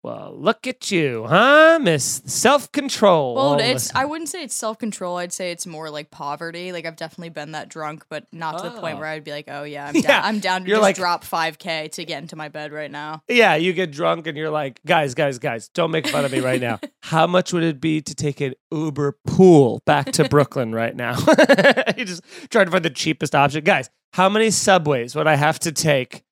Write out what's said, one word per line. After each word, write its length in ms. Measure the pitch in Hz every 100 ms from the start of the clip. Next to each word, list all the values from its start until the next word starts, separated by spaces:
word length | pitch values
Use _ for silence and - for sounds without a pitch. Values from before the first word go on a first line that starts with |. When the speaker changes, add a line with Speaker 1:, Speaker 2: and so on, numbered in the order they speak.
Speaker 1:
Well, 300 | - 113 95 -
look 300 | 160 226 254
at 240 | 254 -
you, 360 | 180 143 117 117
huh, 500 | 170 247 294 320 330
Miss 420 | 220 151 - - -
Self-Control. 1080 | - 226 285 - - 277 - 208 170 131 120
Speaker 2:
Well, 80 |
Speaker 1:
All 160 | 277 285
Speaker 2:
it's, 300 | - 127 -
Speaker 1:
of 60 | 262
a 20 |
Speaker 2:
I 40 |
wouldn't 240 | 277 320 330
say 140 | 370
it's 120 | 277
self-control. 600 | - 220 220 233 - 180 175
I'd 160 | 180
say 200 | - 180
it's 120 | 170
more 260 | 180 156 156
like 200 | 151 151
poverty. 640 | - 143 147 165 170 180
Like, 140 | 175 165
I've 100 | 160
definitely 320 | 160 - 170
been 240 | 160 151
that 160 | 156 -
drunk, 360 | 160 151 156 _
but 180 | 151 _
not 260 | 165 165 165
to 60 |
the 160 | 247 233
point 160 | 170 156
Speaker 1:
Oh. 20 |
Speaker 2:
where 100 | 156
I'd 140 | 156
be 80 | 151
like, 140 | 147 151
"Oh, 140 | 143
yeah, 240 | 147 143 143
I'm 80 | 294
Speaker 1:
<laughs> 0 |
Yeah. 60 |
Speaker 2:
down, 220 | - 240
I'm 140 | 185 214
down 220 | 190 185
to 60 | 185
Speaker 1:
You're 80 | 214
Speaker 2:
just 40 |
Speaker 1:
like 140 | 202 190
Speaker 2:
drop 260 | 180 170
five 360 | - 170 160 151
K 280 | 185 160 156
to 120 | 165
get 160 | 165 147
into 140 | 156
my 140 | 160 151
bed 240 | 151 151
right 180 | 151 147
now." 320 | 147 151 151 -
Speaker 1:
Yeah, 260 | 240 208
you 180 | 156 180
get 200 | 170 180
drunk 340 | 143 170 170 160
and 100 | 143
you're 140 | 156
like, 300 | 151 143 -
"Guys, 300 | - 170 147
guys, 240 | 123 143 123
guys, 300 | 143 117 -
don't 240 | - 165
make 160 | - -
fun 160 | 147
of 80 | 139
me 80 | 131
right 200 | 127 127
now. 200 | 120 113 294
Speaker 2:
<laughs> 120 | _
Speaker 1:
How 260 | - 160 170
much 240 | 180 180
would 100 | 175
it 180 | 165 139
be 200 | 160 156
to 120 | 147
take 260 | 151 151 139
an 140 | 139 127 _
Uber 460 | 156 156 143 143 -
pool 580 | - 165 185 160 123 110 -
back 240 | 147 147
to 160 | - 143
Brooklyn 440 | 143 135 143 113
right 220 | 113 113 -
now?" 200 | 120 123
<laughs> 800 | - 320 311 262 - 262 240 226
You 80 |
just 180 | 214 175 _ - -
trying 160 | 226 180
to 60 |
find 120 | 175
the 60 | 160
cheapest 460 | 127 156 156 156 147
option. 260 | 139 151
"Guys, 260 | 160 160 131 _ _
how 140 | - 190
many 220 | 214 220
subways 640 | - - 190 151 131 120
would 140 | 151 156
I 80 | 143
have 240 | 147 156
to 100 | 170
take? 540 | 143 160 139 127 - _